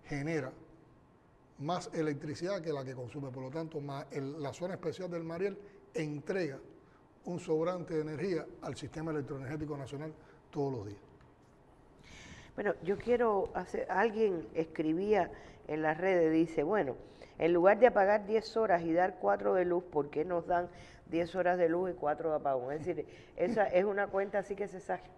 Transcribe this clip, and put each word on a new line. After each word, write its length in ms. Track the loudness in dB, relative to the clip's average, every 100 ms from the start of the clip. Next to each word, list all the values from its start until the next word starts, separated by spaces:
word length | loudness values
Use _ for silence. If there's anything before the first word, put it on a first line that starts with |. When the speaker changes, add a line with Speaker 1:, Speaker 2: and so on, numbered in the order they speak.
Speaker 1:
genera 460 | -8 -6 -2 -4 -4 -12 -20 -20 -20 -20 _ _ _ _ _ -10
más 320 | -4 -4 -4
electricidad 640 | -2 -2 -2 -6 -6 -4 -4
que 140 | -4
la 100 | -6
que 120 | -6
consume. 340 | -8 -10 -8 -10
Por 140 | -10
lo 80 | -8
tanto, 280 | -8 -6 -8
ma-, 280 | -8 -10 -8
el, 320 | -6 -6 -6
la 100 | -8
zona 220 | -6 -8
especial 380 | -6 -6 -6 -6
del 120 | -6
Mariel 360 | -6 -4 -4 -4 -16 -20 -10
entrega 640 | -6 -4 -6 -4 -2 -2 -6 -16 -20 -20 -20 -20 -16
un 140 | -8 -8
sobrante 540 | 0 2 2 -2 -4
de 80 | -4
energía 460 | -4 -4 -2 -2 -4 -10
al 120 | -10
sistema 360 | -8 -10 -6 -4
electroenergético 680 | -4 -4 -8 -6 -6 -6 -6
nacional 340 | -8 -8 -10 -12 -20 -20 -8
todos 240 | -2 -2
los 140 | -2 -8
días. 120 | -12 -18 -20 -20 -20 -20 -20 -20 -20 -20 -20 -20 -20 -18 -18 -14
Speaker 2:
Bueno, 180 | -4 -2 -2
yo 140 | -2 -2
quiero 540 | 0 2 4 2 0
hacer, 320 | -4 -6 -6 0
alguien 560 | 2 2 4 2 2 -4
escribía 760 | -4 -4 -2 0 0 4 4 2 -6 -18 -16 -6
en 160 | 0
las 160 | 0 2
redes, 340 | 4 6 6
dice, 300 | 6 4 2
"Bueno, 320 | 2 2 0 -4 -12 -20 -18 0
en 160 | 4
lugar 240 | 8 8 10
de 80 |
apagar 400 | 8 8 6 4
diez 320 | 2 -2 0 0
horas 240 | 2 2
y 100 | 4
dar 280 | 2 2 2
cuatro 340 | 0 2 2
de 100 | 2
luz, 200 | 4 0
¿por 260 | 0 -2 0
qué 160 | -2
nos 220 | 0 -2 0
dan 200 | 0 0 -10 -20 -20 -4
diez 240 | -2 0
horas 240 | 0 2 4
de 100 | 4
luz 220 | 4 0
y 20 |
cuatro 380 | -2 -2 0 0
de 60 | 0
apagón?" 360 | 0 0 -2
Es 100 | -4
decir, 220 | -4 -4 -6 -14 -16
esa 320 | -2 0 2 4
es 180 | 4
una 220 | 4 2 0
cuenta 320 | 0 0 -2
así 160 | -2
que 120 | -6 -6
se 120 | -8
saca 260 | -6 -6 -6